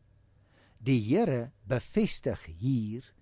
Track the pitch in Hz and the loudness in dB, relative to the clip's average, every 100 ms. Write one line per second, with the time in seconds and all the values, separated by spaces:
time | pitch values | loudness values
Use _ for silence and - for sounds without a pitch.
0 | _ _ _ _ _ _ _ - 113 127 | _ _ _ _ _ _ _ -6 2 2
1 | 104 175 190 127 117 - 101 120 - - | 4 2 2 0 -4 -10 -4 -4 0 2
2 | 208 - - 101 - 82 123 127 107 117 | 2 0 -4 -4 -8 -4 0 0 -2 -6
3 | - _ | -12 _